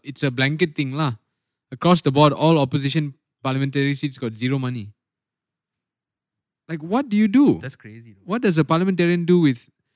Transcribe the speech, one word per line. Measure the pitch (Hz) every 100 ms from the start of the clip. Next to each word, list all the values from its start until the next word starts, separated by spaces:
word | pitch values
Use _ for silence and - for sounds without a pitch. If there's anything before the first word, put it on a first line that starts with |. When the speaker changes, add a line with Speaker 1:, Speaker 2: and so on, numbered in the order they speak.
Speaker 1:
it's | - 139
a | 143
blanket | 123 135 151 180 151
thing | 139
lah. | 139 147 113 _ _ _ _ -
Across | 113 170 180
the | 147
board, | 135 151
all | 139 151 160
opposition | 135 143 135 156 147 135 _ _
parliamentary | 135 131 135 139 139
seats | 139 147 127
got | 120 110
zero | 123 139
money. | 127 123 104 - _ _ _ _ _ _ _ _ _ _ _ _ _ _ _ _ -
Like, | 160
what | 160 226 285
do | 208
you | 214
do? | 220 277 90
Speaker 2:
That's | 131 -
crazy, | 110 110 117
though. | 104
Speaker 1:
What | - 220
does | 214 160
a |
parliamentarian | 156 160 190 180 170 175
do | 170 180
with, | 156 123 - _ _